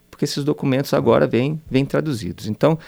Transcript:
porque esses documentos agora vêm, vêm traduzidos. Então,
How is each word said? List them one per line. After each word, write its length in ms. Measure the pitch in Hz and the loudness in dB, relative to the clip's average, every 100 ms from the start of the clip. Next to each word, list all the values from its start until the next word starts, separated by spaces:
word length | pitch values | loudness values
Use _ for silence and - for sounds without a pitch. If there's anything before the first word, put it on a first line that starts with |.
| _ | _
porque 160 | - 143 | -6 -6
esses 180 | - | -2
documentos 480 | 143 147 143 131 143 | -2 -2 0 0 0
agora 360 | 147 123 127 143 | 0 4 4 4
vêm, 340 | 113 139 156 - | 2 0 -4 -2
vêm 160 | 131 139 | -2 0
traduzidos. 640 | 147 156 113 90 - 110 | -2 -2 -4 -6 -8 -8
Então, 320 | 107 147 160 | 0 2 2